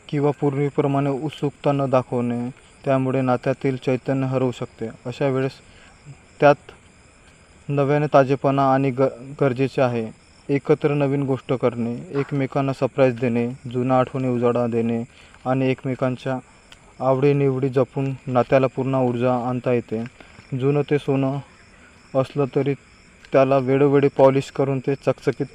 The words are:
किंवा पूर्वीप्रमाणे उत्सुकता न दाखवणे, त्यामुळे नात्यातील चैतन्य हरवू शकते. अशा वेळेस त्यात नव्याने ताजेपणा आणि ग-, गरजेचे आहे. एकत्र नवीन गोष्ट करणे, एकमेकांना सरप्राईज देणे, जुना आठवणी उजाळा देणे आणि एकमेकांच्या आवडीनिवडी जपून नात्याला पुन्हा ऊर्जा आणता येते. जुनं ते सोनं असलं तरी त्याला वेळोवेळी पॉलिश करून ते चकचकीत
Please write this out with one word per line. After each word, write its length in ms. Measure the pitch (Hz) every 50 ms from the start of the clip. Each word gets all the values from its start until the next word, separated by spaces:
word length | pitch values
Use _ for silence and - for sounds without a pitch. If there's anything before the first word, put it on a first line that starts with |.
| _ -
किंवा 220 | - 147 139 147
पूर्वीप्रमाणे 800 | 139 - 151 143 139 139 143 143 - - 143 143 139 139 139 143
उत्सुकता 640 | 135 123 135 151 - - - - - _ - 147 143
न 180 | 139 139 131
दाखवणे, 600 | 127 127 123 - - 123 120 120 120 120 120 123 135 - - - _ _ -
त्यामुळे 360 | 143 135 131 131 131 127 135
नात्यातील 560 | 131 127 123 120 - 139 135 - - 139 131
चैतन्य 500 | 123 - - 127 120 - - 135 135 135
हरवू 260 | 131 131 131 131 127 117
शकते. 360 | - 127 - - - 113 110 - - -
अशा 220 | 123 120 - 147 139
वेळेस 240 | 131 131 131 135 - - - - - - - - - - - 143 135 - - - - -
त्यात 140 | 151 143 151 - - - - - _ - _ _ - _ _ _ _ - - _ - _ _ - - -
नव्याने 380 | 143 139 143 135 147 147 147
ताजेपणा 680 | 147 - 143 139 123 139 135 - 139 135 139 139 135 131
आणि 160 | 135 135 135
ग-, 420 | 120 127 135 135 - 117 127 135 143 -
गरजेचे 420 | 143 139 123 123 135 127 - - 135
आहे. 280 | 123 120 117 110 110 - - _ _ _ - _ - 143
एकत्र 400 | 139 - - 156 139 - 151 143
नवीन 280 | 147 143 135 139 143 139
गोष्ट 300 | 131 135 123 - - 135
करणे, 420 | 117 - 123 117 120 117 117 120 127 147 - - 143
एकमेकांना 520 | 135 - 147 139 135 127 - 143 139 139 131
सरप्राईज 460 | - 139 123 - - 135 131 123 117
देणे, 320 | 127 123 117 120 120 120 127 131 - 123 120
जुना 260 | 127 123 131 131 127
आठवणी 300 | 127 - - 135 131 127
उजाळा 380 | 123 120 120 123 120 120 120
देणे 360 | 120 113 117 117 117 117 117 117 - - - - - - - -
आणि 240 | 127 131 131 131 131
एकमेकांच्या 680 | 131 - - 135 127 - 139 127 127 120 - 131 131 127 - - - - - - - - - - - -
आवडीनिवडी 680 | 127 131 135 131 135 143 143 143 139 139 131 131 131 139
जपून 460 | 123 139 127 - - 143 135 135 135 127 -
नात्याला 400 | 135 127 123 120 - 147 135 131
पुन्हा 340 | 127 - - 131 131 135 131
ऊर्जा 340 | 127 123 120 120 123 127 127
आणता 380 | 123 117 127 123 123 - 131 123
येते. 320 | 120 117 - 110 113 117 123 - - - - - - - - - 127
जुनं 240 | 127 139 143 147 143 -
ते 80 | 151 139
सोनं 400 | - - 139 135 139 135 139 143 131 - - - - - - - - - - - - - -
असलं 300 | 135 131 - - 143 143 127 -
तरी 180 | 147 135 139 139 - _ _ - - _ - - - - - -
त्याला 260 | 139 135 131 135 139
वेळोवेळी 500 | 131 123 135 135 143 143 139 143 135 143
पॉलिश 420 | - - 135 135 135 139 139 -
करून 280 | - - 139 135 139 135
ते 160 | - - 139
चकचकीत 520 | - - 143 127 - - 147 123 - 143 139 -